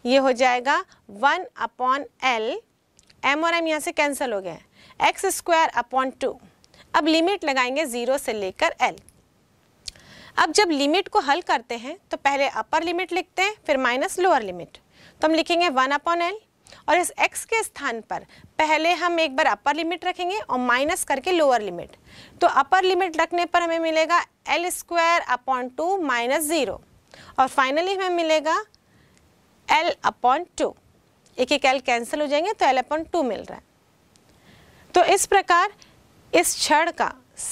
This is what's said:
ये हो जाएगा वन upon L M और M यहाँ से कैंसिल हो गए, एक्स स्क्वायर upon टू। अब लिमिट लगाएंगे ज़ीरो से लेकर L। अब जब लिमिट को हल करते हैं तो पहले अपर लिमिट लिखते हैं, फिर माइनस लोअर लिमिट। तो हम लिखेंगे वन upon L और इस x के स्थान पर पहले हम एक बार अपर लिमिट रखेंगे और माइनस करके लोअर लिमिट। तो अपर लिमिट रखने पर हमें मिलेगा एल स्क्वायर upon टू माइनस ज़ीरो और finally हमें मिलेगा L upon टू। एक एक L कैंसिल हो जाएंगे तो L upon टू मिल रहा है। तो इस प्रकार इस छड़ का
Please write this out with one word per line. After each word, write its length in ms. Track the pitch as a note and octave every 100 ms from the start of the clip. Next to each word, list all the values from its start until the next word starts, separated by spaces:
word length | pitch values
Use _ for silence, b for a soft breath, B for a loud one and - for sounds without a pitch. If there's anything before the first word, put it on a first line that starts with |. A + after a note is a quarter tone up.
| A#3+
ये 120 | C4+
हो 140 | C4+
जाएगा 520 | A#3+ B3+ B3 B3 D#4+ F#4+ b -
वन 360 | G3+ C4 E4 F#4 -
upon 420 | A3+ - B3+ C4+ - _
L 300 | C4 A#3 A3 F#4+ - _ _ _ _ _
M 200 | B3+ C#4+
और 80 | E4+
M 140 | E4+ E4
यहाँ 120 | D4+
से 120 | F4
कैंसिल 400 | D#4 D4 C4+ C4+
हो 80 | G3+
गए, 180 | F#3 E3 _ b b b
एक्स 220 | D#4 - G4
स्क्वायर 440 | - - D#4+ D#4+
upon 420 | - A#3+ C4 C4 -
टू। 180 | B3+ - - _ _ b b
अब 120 | E4 D#4
लिमिट 380 | D#4+ E4+ G4+
लगाएंगे 400 | D4+ C4+ B3 C#4
ज़ीरो 340 | D#4 A#3+ A#3+ C#4
से 140 | -
लेकर 420 | G#3+ F#3+ - E4 -
L। 180 | A#3 D#3+ _ _ _ _ _ _ _ _ - B B B B -
अब 160 | E4+
जब 180 | D#4 G4+
लिमिट 380 | C#4+ C#4 F4 -
को 120 | G#4+
हल 200 | C#4 D4+
करते 360 | F4+ D4+ - A#3
हैं 200 | B3 F4 _
तो 60 | E4
पहले 320 | C#4 C#4 C#4
अपर 340 | - A3 D#4+
लिमिट 300 | E4 F4 F#4
लिखते 300 | F4 - -
हैं, 120 | F#4+ G#4+ -
फिर 100 | C4
माइनस 420 | B3+ B3 F4+ -
लोअर 240 | F#4 C#4+
लिमिट। 360 | G3+ F3+ D#3+ - _ b b b
तो 80 | D#4
हम 60 |
लिखेंगे 340 | D#4+ D#4 E4+ F4
वन 240 | C4 C4
upon 260 | C#4+ E4+ E4+
L 120 | E4+ G#4+ _ _ B B -
और 100 | E4+
इस 140 | F4 -
x 240 | A#3+ -
के 180 | - A4+
स्थान 380 | G4 - C#4 A3+
पर 260 | - F3 - B B -
पहले 340 | D4+ D#4 D#4+
हम 280 | F4 F4 E4+
एक 160 | D#4+ C4
बार 100 | C#4+
अपर 280 | G#3 C#4
लिमिट 300 | D4 E4 F4
रखेंगे 340 | F4+ F4 F4+ G#4+
और 200 | - B3+
माइनस 460 | B3 A#3+ D4 F#4
करके 280 | - C4+ F#4
लोअर 300 | F4+ C#4+ A#3+
लिमिट। 340 | G#3 F3 - - B B B B
तो 60 | F4
अपर 360 | C4 C4+ F#4+
लिमिट 340 | F#4 F#4 F#4 D#4
रखने 280 | E4 F4
पर 180 | F4 F4
हमें 160 | E4+ E4
मिलेगा 420 | E4 D#4 D#4 E4+ - _ -
एल 200 | D4 F4
स्क्वायर 520 | - - E4+ E4 E4+ - B3
upon 340 | - B3+ B3 B3+
टू 200 | E4 G4
माइनस 460 | D4+ A#3+ A#3+ D4
ज़ीरो 360 | D4+ D#4+ A3+ - _ _ _ B B -
और 100 | C4
finally 480 | - C4 D4 F#4 G4
हमें 200 | F#4+ F4
मिलेगा 480 | D#4+ D#4 D4 F4+ G#4+ _ b b b b _ _ _ _ -
L 220 | G#3 E4+ - -
upon 400 | - B3 C#4 F4 -
टू। 160 | F3+ - _ _ _ _ _ -
एक 140 | B3+
एक 140 | C#4+ C4+
L 160 | C4+
कैंसिल 380 | B3+ A#3+ A#3+ D4
हो 60 | D4
जाएंगे 260 | C#4+ F#4
तो 140 | A4 D#4
L 160 | C4
upon 280 | B3+ D4+ D#4+
टू 100 | F4
मिल 180 | C4 G3
रहा 140 | -
है। 100 | - _ _ _ _ _ _ _ b b b b b b
तो 100 | F4+
इस 220 | E4+ G4 -
प्रकार 460 | G4+ F#4 F4 G4+ - b b b _ _
इस 240 | E4 E4 -
छड़ 320 | - D4+ E4+
का 220 | - - - _ - -